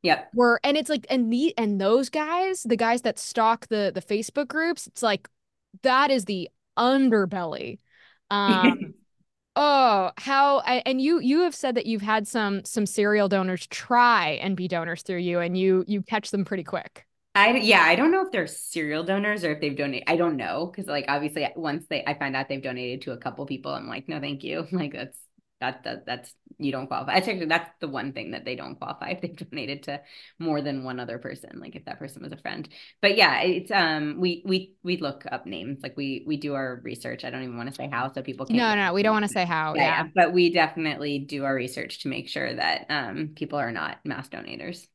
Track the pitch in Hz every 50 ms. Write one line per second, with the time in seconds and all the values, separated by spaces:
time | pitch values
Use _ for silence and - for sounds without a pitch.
0 | - 170 - 175 - - - 233 247 233 233 - - 277 285 302 247 311 302 240
1 | - - 262 262 240 220 233 247 294 339 - - 233 208 208 190 196 196 226 262
2 | 269 - - 302 302 311 339 359 381 381 381 - - 220 240 208 226 226 240 247
3 | - 233 202 - - - - 240 220 226 233 226 - _ 226 214 202 190 - 185
4 | - - 214 214 226 - _ 285 294 240 - 311 320 339 339 - - - _ -
5 | 247 220 226 220 - - _ _ _ _ _ _ _ _ - 190 - 262 254 262
6 | 285 277 269 247 185 180 202 185 - - _ _ _ _ _ - 233 247 269 269
7 | 269 254 226 214 196 180 202 185 175 160 - 64 65 - - - _ _ _ _
8 | _ _ _ _ _ _ 202 202 202 196 190 185 190 277 - - - - - _
9 | _ _ _ _ _ _ _ _ _ _ _ - 294 294 285 269 262 240 208 196
10 | 185 175 - - - 269 277 269 285 285 277 277 - 247 254 254 - - 262 262
11 | 262 302 339 320 - 254 285 330 359 349 285 - - 262 247 240 - 226 226 208
12 | 196 214 214 220 208 - - 226 214 202 196 196 - - - 226 208 190 - -
13 | 202 208 208 208 202 190 196 196 185 185 185 175 - _ - - - - 254 240
14 | 240 240 233 202 175 151 147 - - 190 190 165 180 180 185 170 165 170 175 -
15 | - - 185 175 180 175 170 175 170 175 180 185 190 190 185 185 180 - 208 202
16 | 185 - 226 214 208 - - 196 185 - 202 185 160 - - 170 - - _ -
17 | _ _ _ _ _ _ _ 196 202 226 240 269 208 220 208 180 160 160 175 185
18 | 277 320 359 381 381 381 - 202 160 151 - - - - - 175 156 147 151 160
19 | 170 175 190 202 202 208 208 208 170 156 147 151 160 147 139 143 143 139 131 -
20 | - - 165 165 175 170 156 131 107 82 82 139 170 175 - - 190 - 147 143
21 | 127 - 143 143 151 151 151 156 147 - - - 160 151 143 156 - _ 160 139
22 | - - 147 - 147 135 135 135 135 - 139 135 135 135 123 123 127 123 127 -
23 | - 131 120 117 - 131 117 - 143 - 131 131 - 139 135 131 - 117 117 131
24 | 135 - 156 151 139 143 143 135 127 123 151 165 165 151 185 180 156 143 - -
25 | 127 139 - - - _ _ _ _ _ _ _ - 127 127 - - 117 120 113
26 | - 131 123 120 - - - _ _ - - - 147 139 135 131 135 135 135 -
27 | 131 143 127 190 185 233 202 185 170 156 165 170 170 - _ _ 170 151 135 123
28 | 107 139 131 127 110 80 - - - - 127 - 71 65 - - - - - -
29 | - - 180 180 - 175 165 - 175 - - 151 120 - 143 139 - - 143 143
30 | - - - - - - _ _ 165 165 151 147 139 147 139 135 131 131 127 123
31 | 123 117 117 - - - - 135 - - - - - - - 143 - - - -
32 | 151 139 - - - 151 156 156 _ - - - 147 - - - - - _ _
33 | - 202 196 220 196 156 131 - - 185 180 185 185 - 202 196 175 160 156 151
34 | 151 151 147 175 185 180 175 170 - 190 185 185 190 - _ _ - 180 185 160
35 | - - 135 - - - 127 127 - 90 98 80 92 127 143 139 - 135 - -
36 | 139 139 135 - - - 156 143 143 147 143 135 135 127 123 120 117 117 120 120
37 | - 127 120 120 - 127 127 127 131 127 117 117 117 135 135 - 131 139 139 117
38 | 131 135 - 135 131 - 127 - 135 - 226 247 240 220 214 208 196 180 175 196
39 | 208 220 220 214 208 196 - 196 180 170 170 160 156 156 156 - - 160 165 165
40 | 160 160 - 185 175 165 180 180 175 170 170 175 160 156 - 165 160 156 143 -
41 | 143 147 143 139 139 139 143 139 139 135 135 131 123 127 - - - - - -
42 | - 135 131 - - - - 147 139 117 120 - - 85 - - - - 147 143
43 | 127 107 98 156 156 151 156 - 156 - 147 143 135 117 113 90 78 - - -
44 | _ 156 117 - 131 - - - - - - - 73 - 180 180 - _